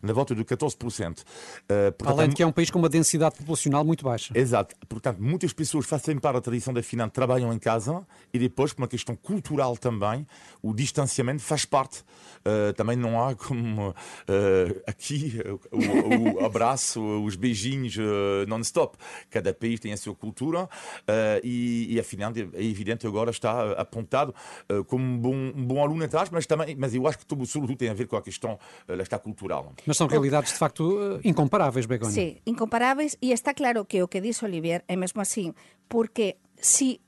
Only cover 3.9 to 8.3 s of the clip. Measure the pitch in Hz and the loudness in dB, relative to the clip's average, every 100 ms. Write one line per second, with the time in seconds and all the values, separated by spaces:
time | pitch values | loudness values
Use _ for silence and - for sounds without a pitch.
3.9 | 165 135 117 - 123 127 113 98 - - | 2 0 -2 -2 2 4 4 2 -6 -12
4.9 | 110 135 98 110 170 170 - 156 156 131 | -6 -4 -2 0 0 0 -2 -2 -2 0
5.9 | 151 - 147 147 127 120 120 120 123 113 | -2 0 0 2 0 0 -2 -2 -4 -2
6.9 | 117 113 - 123 127 120 113 - 113 110 | -2 -2 0 2 2 2 0 0 0 0
7.9 | 170 196 - _ | -4 -6 -20 _